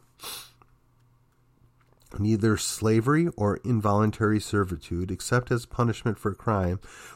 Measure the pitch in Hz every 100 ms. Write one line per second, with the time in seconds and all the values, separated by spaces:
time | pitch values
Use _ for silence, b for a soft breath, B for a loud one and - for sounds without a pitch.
0 | _ _ B B B _ _ _ _ _
1 | _ _ _ _ _ _ _ _ _ _
2 | _ - 104 110 110 104 - - 110 113
3 | 120 151 170 - 104 - - 117 104 101
4 | 107 - 107 107 - 104 92 82 - 87
5 | 92 90 - 123 120 120 - - 117 -
6 | 120 98 104 95 - 101 90 90 B B
7 | B